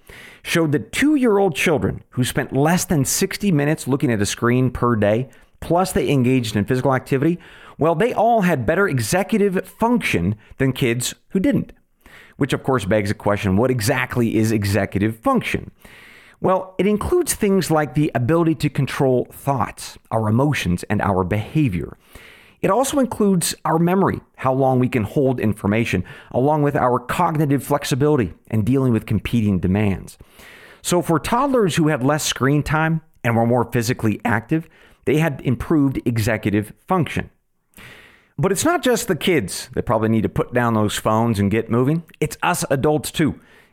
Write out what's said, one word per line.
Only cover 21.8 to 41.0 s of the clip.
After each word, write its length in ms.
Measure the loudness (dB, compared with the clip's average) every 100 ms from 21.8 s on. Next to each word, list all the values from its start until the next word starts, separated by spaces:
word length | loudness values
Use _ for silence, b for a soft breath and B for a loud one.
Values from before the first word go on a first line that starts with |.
| -8 -12 B B B B B B
It 80 | 0
also 300 | 0 0 0
includes 560 | 0 2 2 2 0 -4
our 160 | -2 2
memory, 400 | 2 2 2 0 -8 -6
how 160 | -2
long 260 | 2 2 2
we 100 | 2
can 140 | 0
hold 360 | -2 0 0 0
information, 640 | -2 0 0 0 0 -2 -4 B B
along 300 | 0 2 2
with 120 | 2 2
our 240 | 2 0
cognitive 640 | -2 -2 0 0 0 0
flexibility 720 | 0 -2 0 0 2 2 0 -4 -6
and 160 | -2 2
dealing 260 | 2 2
with 140 | 0 0
competing 540 | -4 -2 0 2 0
demands. 580 | 2 2 0 -2 -8 -20 B B B B B B
So 200 | -2 -2
for 180 | 2 0
toddlers 580 | 0 -2 2 2 2 2
who 100 | 0
had 160 | 2
less 200 | 0 0
screen 400 | -2 -2 0 0
time 380 | 0 0 0 -2 -6 _
and 120 | 0 2
were 100 | 2
more 240 | 2 0
physically 480 | -2 -2 0 -2 -2 -2
active, 440 | -2 0 -4 -4 b b b 0
they 120 | 2
had 240 | 2 -2 -4
improved 560 | -2 0 2 2 0 -2
executive 680 | -2 0 0 0 0 -2 -8 -2
function. 440 | 0 0 -4 -8 _ _ _ _ B B B B B B B
But 160 | -2
it's 100 | 0
not 200 | 0 0
just 260 | 0 -2 -2
the 80 | -2
kids 520 | 0 0 0 -8 -10
that 120 | -6 -2
probably 220 | 0 2
need 160 | 0
to 60 | 0
put 240 | -2 -2
down 200 | 0 0
those 220 | 2 0
phones 440 | -2